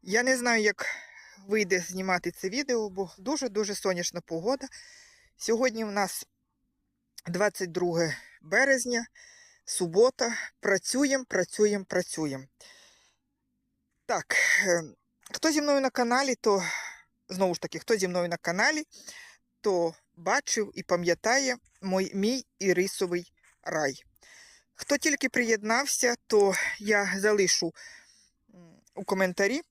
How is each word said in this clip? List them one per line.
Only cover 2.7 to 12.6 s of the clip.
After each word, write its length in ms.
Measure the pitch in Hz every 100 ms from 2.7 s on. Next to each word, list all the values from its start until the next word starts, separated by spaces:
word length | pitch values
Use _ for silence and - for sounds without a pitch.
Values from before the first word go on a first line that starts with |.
| 240 214
бо 220 | 190 185 -
дуже-дуже 580 | 196 294 262 202 202 202
сонячна 460 | 202 180 175 175
погода. 460 | - 165 185 269 269 - - - - _ _ _
Сьогодні 460 | - 226 254 220
в 80 | 220
нас 360 | 202 190 - - _ _ _ _ _ _ _ _ - -
двадцять 440 | 175 202 - 185
друге 460 | 165 180 165 165 - - -
березня, 680 | 151 196 269 269 247 240 233 _ - - - _ -
субота. 720 | - 175 170 247 - 240 226 - _
Працюєм, 680 | - 196 - 247 285 269 247
працюєм, 600 | 196 175 - 214 202 190
працюєм. 640 | 180 175 - 156 135 135 _